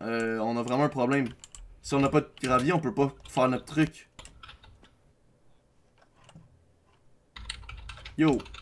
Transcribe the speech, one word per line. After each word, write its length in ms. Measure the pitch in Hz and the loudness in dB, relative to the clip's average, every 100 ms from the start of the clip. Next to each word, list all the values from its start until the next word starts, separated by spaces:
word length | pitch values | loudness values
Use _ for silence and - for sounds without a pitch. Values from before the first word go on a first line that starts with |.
euh, 380 | 107 117 113 113 | -6 -4 -2 -2
on 160 | 110 117 | -2 -4
a 60 | |
vraiment 220 | 117 127 147 | -2 0 0
un 40 | |
problème. 380 | 139 123 139 120 - - - - - | 0 0 0 -2 -6 -20 -20 -20 -18
Si 120 | - | -2
on 60 | 139 | 2
n'a 80 | 139 | 4
pas 140 | 147 | 4
de 100 | - - | 2 -4
gravier, 300 | 127 127 139 | 0 2 2
on 80 | 175 | 2
peut 140 | 131 | 0
pas 200 | 123 139 - - | 2 0 -2 -6
faire 220 | - 127 | 0 2
notre 160 | 127 - | 0 -2
truc. 440 | 151 156 - - - - - - - - - _ _ _ _ _ _ _ _ _ _ _ _ _ _ - - - _ _ _ _ _ _ _ _ - - - - - - - - - | 0 0 -2 -20 -20 -20 -20 -20 -20 -20 -20 _ _ _ _ _ _ _ _ _ _ _ _ _ _ -20 -20 -20 _ _ _ _ _ _ _ _ -16 -14 -14 -16 -18 -18 -18 -10 2
Yo, 200 | 156 123 - - | 2 2 -2 -16